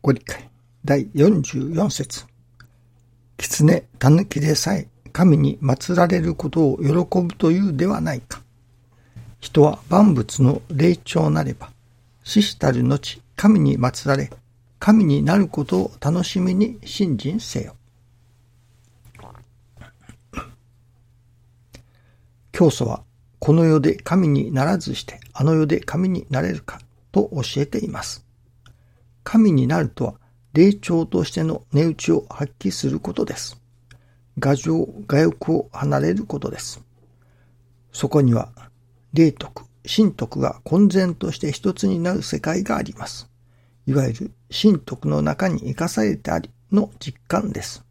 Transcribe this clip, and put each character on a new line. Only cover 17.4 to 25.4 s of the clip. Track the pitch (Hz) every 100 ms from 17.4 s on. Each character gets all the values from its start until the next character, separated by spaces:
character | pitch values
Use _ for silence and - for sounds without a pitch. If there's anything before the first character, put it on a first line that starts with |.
| - 123
よ。 | 113 - _ _ _ _ _ _ _ _ _ _ _ _ - - - - - _ _ - - _ - - _ - - - _ _ _ _ _ _ _ _ _ _ _ - _ _ _ _ _ _ _
教 | - 165
祖 | - 117
は、 | 113 - _ _ _
こ | -
の | 160
世 | 165 156
で | 147 -
神 | - 180 165
に | 139 -
な | 135 147
ら | 190
ず | - -
し | -
て、 | - -
あ | -